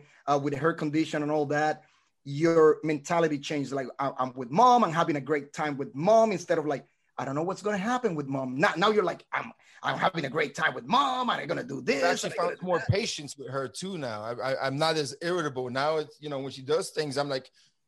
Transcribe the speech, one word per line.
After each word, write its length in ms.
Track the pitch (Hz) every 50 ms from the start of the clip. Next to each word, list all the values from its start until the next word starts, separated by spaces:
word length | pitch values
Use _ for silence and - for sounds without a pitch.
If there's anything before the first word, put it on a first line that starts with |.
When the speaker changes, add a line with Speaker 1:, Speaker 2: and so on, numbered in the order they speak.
| - _ _ _ _ -
Speaker 1:
uh, 120 | 143 143
with 120 | 139 147 139
her 200 | 127 147 165 165
condition 500 | 165 165 151 143 156 156 147 - 151 147
and 80 | 147
all 160 | 151 156 147 135
that, 340 | 147 147 151 151 147 - - _ _ _ _ _ _ _ _
your 540 | 139 143 143 165 165 165 165 156 156 147 - -
mentality 560 | 156 156 143 151 - 175 170 165 160 151 139
changed. 320 | 143 - 160 147 135 117
Like, 160 | 135 139 131 120 - -
"I, 140 | 139 135 120 -
I'm 120 | 127 131 123
with 160 | 131 131 117
mom, 320 | 139 196 247 254 247 240 220
I'm 80 | 175 156
having 220 | 170 165 170 156
a 40 | 143
great 320 | 123 131 156 147 143 - -
time 220 | - 156 151 143
with 180 | 131 135 117 113
mom," 360 | 135 160 202 220 226 226 220
instead 280 | 196 170 175 - 170 160
of 80 | 143 151
like, 180 | 143 131 - _ _ _ _ _ _ -
"I 80 | 127
don't 80 | 135 135
know 80 | 147
what's 220 | 165 180 185 - -
gonna 160 | 208 208 190
happen 340 | 185 233 254 - 247 214 170
with 140 | 147 143 135
mom." 300 | 139 135 131 127 127 139
Now, 140 | 190 196 156 160
now 140 | 190 220
you're 120 | 214 208 185
like, 220 | 170 147 - - _ -
"I'm, 180 | 139 127 117 - _ _ _ - -
I'm 160 | - 139 135 147
having 260 | - 180 - 165 143
a 40 | 135
great 240 | 123 160 156 131 -
time 220 | - 160 151 139
with 100 | 127 117
mom, 460 | 135 208 262 - 262 254 254 254 233
and 100 | 185 143
I'm 60 | 139 143
gonna 160 | 165 143 123
do 180 | 120 139 135
this, 220 | 127 180 262 277 175
Speaker 2:
I've 80 | 175
actually 160 | 180 - - 185
Speaker 1:
and 40 | -
I'm 40 | -
Speaker 2:
found 120 | 170 175
Speaker 1:
gonna 120 | 143 -
do 60 | 180 185
Speaker 2:
more 100 | 175 160
Speaker 1:
that." 120 | 160 -
Speaker 2:
patience 460 | - 202 233 - - - 147 135 - -
with 100 | 131 127
her 180 | 127 135 135 123
too 300 | - - 175 190 196 165
now. 240 | 139 120 107 104
I, 300 | 107 113 123 120 123 131 135
I, 140 | - 135 135
I'm 100 | 135 143
not 180 | 160 160 160
as 200 | 156 147 123 - -
irritable. 520 | 170 170 180 180 160 143 120 127 127 123
Now 260 | 120 131 143 151 160 156
it's, 180 | 156 147 - _
you 80 | 143 147
know, 80 | 143 135
when 120 | 135 135
she 100 | 120 131
does 300 | 131 135 151 175 180 -
things, 260 | - - 156 147 127 139
I'm 100 | 143 143
like, 220 | 135 135 135 - _ _ _ _ _ _ _